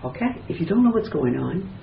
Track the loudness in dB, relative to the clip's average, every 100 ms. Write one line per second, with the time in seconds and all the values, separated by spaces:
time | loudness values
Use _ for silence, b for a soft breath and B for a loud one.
0 | -10 -2 -2 -2 -8 -4 2 4 6 4
1 | 0 0 0 0 -2 -4 -6 -12